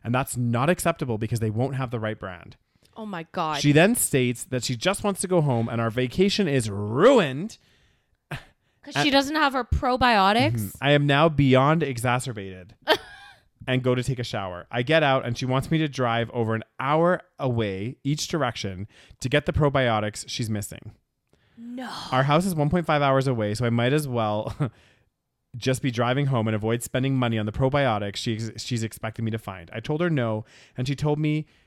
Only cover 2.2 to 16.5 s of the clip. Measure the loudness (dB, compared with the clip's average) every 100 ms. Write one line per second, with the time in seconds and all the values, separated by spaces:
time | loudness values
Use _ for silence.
2.2 | -10 -12 -18 -20 _ _ _ -16 -12 -10
3.2 | -8 -4 -2 2 4 6 6 2 0 0
4.2 | 0 -2 -6 -6 -4 -2 -2 -2 -2 -4
5.2 | 0 2 2 0 0 -2 -2 -2 -2 2
6.2 | 2 2 2 0 0 -4 -2 6 6 6
7.2 | 2 -4 -10 -12 _ _ _ _ _ _
8.2 | _ -14 -14 _ _ _ -8 0 2 2
9.2 | 2 0 0 0 -2 -2 0 2 4 4
10.2 | 4 4 2 0 -6 -2 2 4 4 4
11.2 | 4 4 6 6 6 2 0 -2 0 0
12.2 | -2 -10 -10 -12 -18 -12 0 0 0 -20
13.2 | -20 -20 _ _ -2 0 2 0 0 -4
14.2 | -6 -6 -6 -10 -6 -4 2 2 4 2
15.2 | 0 -4 -2 -2 0 0 0 -2 0 0
16.2 | -2 -2 -2